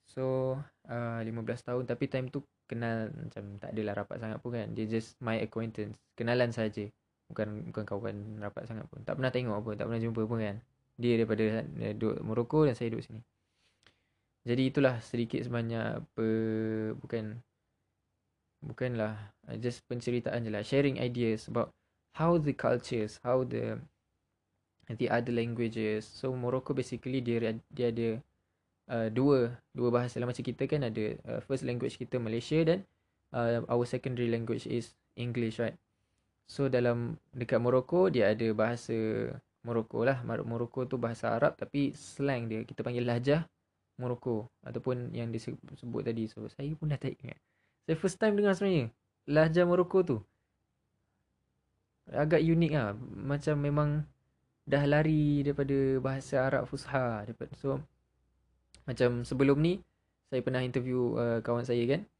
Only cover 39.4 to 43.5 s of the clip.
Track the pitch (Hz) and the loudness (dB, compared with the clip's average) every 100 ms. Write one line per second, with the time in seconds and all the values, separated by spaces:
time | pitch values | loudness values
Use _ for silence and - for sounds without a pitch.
39.4 | _ _ 117 117 113 117 120 131 113 113 | _ _ -2 -2 -2 0 2 0 -4 -4
40.4 | 113 117 117 - 127 131 117 113 113 113 | -4 -4 -4 -4 -4 -2 -2 -2 -2 2
41.4 | 147 - - 143 139 - - - 139 127 | 2 0 -4 -2 -2 -4 -16 -4 -2 -2
42.4 | 113 110 113 - 117 123 120 120 127 151 | -2 -6 -6 -6 -4 0 0 2 4 2
43.4 | 165 | 0